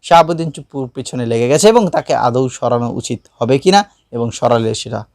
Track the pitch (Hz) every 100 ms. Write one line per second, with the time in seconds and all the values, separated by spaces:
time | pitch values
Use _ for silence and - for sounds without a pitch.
0 | - 170 160 170 165 - - 143 131 -
1 | 123 131 117 117 120 151 208 233 196 156
2 | - 131 123 120 131 - 123 120 120 120
3 | - 117 _ _ 117 135 185 196 190 _
4 | _ 120 117 - 120 117 113 110 107 113
5 | -